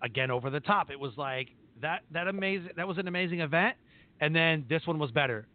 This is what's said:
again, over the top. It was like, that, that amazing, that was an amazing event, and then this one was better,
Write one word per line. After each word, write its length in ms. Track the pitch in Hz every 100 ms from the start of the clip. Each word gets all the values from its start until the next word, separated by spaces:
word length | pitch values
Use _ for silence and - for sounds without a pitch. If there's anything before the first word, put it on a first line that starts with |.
again, 300 | 120 127 131
over 180 | 123 131
the 80 | 143
top. 320 | 143 202 165
It 80 | 139
was 140 | 139 110
like, 340 | 139 131 131 - - 113
that, 200 | 151 180 -
that 160 | 160 180
amazing, 420 | 196 190 196 175 -
that 100 | 185
was 120 | 180
an 100 | 185
amazing 320 | 180 180 175
event, 360 | 156 165 214 - _ - - -
and 140 | 151
then 300 | 165 165 160 120
this 160 | 160 165
one 120 | 160
was 120 | 143
better, 380 | 131 135 110 107